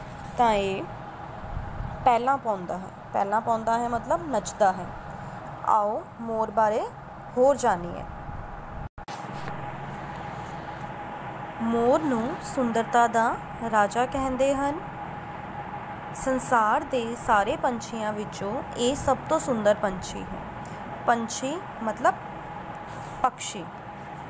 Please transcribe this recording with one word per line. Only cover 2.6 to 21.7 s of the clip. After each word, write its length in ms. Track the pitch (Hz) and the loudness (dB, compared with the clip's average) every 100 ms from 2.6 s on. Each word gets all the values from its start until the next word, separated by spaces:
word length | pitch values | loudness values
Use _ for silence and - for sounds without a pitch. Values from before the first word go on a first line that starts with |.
| 175 180 | -2 -6
ਹੈ। 80 | 190 - - | -8 -12 -4
ਪੈਲਾਂ 280 | 220 196 208 | 0 2 2
ਪਾਉਂਦਾ 380 | 233 226 220 233 | 2 0 2 0
ਹੈ 100 | 240 | 2
ਮਤਲਬ 420 | 240 247 330 339 | -2 0 0 0
ਨੱਚਦਾ 420 | 226 - - 196 | -2 -2 4 4
ਹੈ। 140 | 185 180 - - - - - - - - | 4 -2 -10 -10 -10 -10 -10 -10 -4 4
ਆਓ 360 | 220 208 262 359 - | 4 4 0 -4 -8
ਮੋਰ 300 | 226 220 208 | -4 0 2
ਬਾਰੇ 300 | 208 214 226 440 - - - - - | 4 4 4 0 -6 -14 -14 -4 6
ਹੋਰ 200 | 262 254 | 6 8
ਜਾਣੀਏ। 480 | 240 180 175 185 - - - - - - - - - - - - - - - - - - - - - - - - - - - - - - - - - - - - | 4 2 0 -6 -8 -10 -8 -8 -8 -10 -10 -8 -10 -10 -10 -8 -8 -8 -6 -6 -6 -8 -8 -8 -8 -8 -8 -8 -8 -8 -8 -8 -8 -8 -8 -8 -8 -8 -8 -2
ਮੋਰ 380 | 226 233 240 302 | 2 4 6 6
ਨੂੰ 340 | 311 240 233 370 | 4 2 0 -4
ਸੁੰਦਰਤਾ 640 | - - 240 226 226 240 233 | -4 0 2 2 4 6 6
ਦਾ 280 | 226 233 359 - - 226 | 6 4 2 -4 -6 2
ਰਾਜਾ 360 | 214 202 226 254 | 4 4 4 0
ਕਹਿੰਦੇ 480 | 277 269 254 269 | 0 0 4 4
ਹਨ। 260 | 277 285 311 - - - - - - - - - - - - - | 4 2 -2 -6 -8 -8 -8 -10 -10 -10 -8 -8 -8 -8 -8 -8
ਸੰਸਾਰ 680 | - 269 262 - 247 214 262 | -4 0 0 4 4 6 4
ਦੇ 360 | 302 262 226 233 - | 2 0 0 -2 4
ਸਾਰੇ 300 | 214 202 302 | 6 6 2
ਪੰਛੀਆਂ 560 | 277 233 - 226 214 | 0 0 -4 -4 -2
ਵਿੱਚੋਂ 500 | 208 202 - 196 247 - - | -2 -4 -4 -4 -2 -4 0
ਇਹ 200 | 240 285 | 2 2
ਸਭ 200 | - 262 - | 2 2 2
ਤੋਂ 100 | 311 | 0
ਸੁੰਦਰ 360 | 311 233 208 | 2 2 4
ਪੰਛੀ 480 | 208 202 185 - 208 | 4 2 -2 -6 -8
ਹੈ। 160 | 185 190 - - - - - - - | -8 -8 -8 -10 -10 -10 -10 -2 2
ਪੰਛੀ 540 | 233 226 - 262 330 - | 2 2 -2 -2 -2 -6